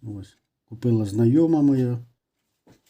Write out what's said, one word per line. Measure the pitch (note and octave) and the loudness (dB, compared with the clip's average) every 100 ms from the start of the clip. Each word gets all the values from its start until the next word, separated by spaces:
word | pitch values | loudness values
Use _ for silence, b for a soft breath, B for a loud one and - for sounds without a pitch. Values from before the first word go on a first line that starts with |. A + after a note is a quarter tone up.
Ось, | A2+ G#2 - _ _ _ _ | -16 -16 -18 _ _ _ _
купила | A2+ B2 A2 G2+ | -6 -2 0 -2
знайома | G#2+ A#2 D3 E3 D#3 | 0 2 4 2 2
моя. | C#3+ C3 B2 A#2+ - _ _ _ _ _ _ _ | 2 2 -2 -6 -12 _ _ _ _ _ _ _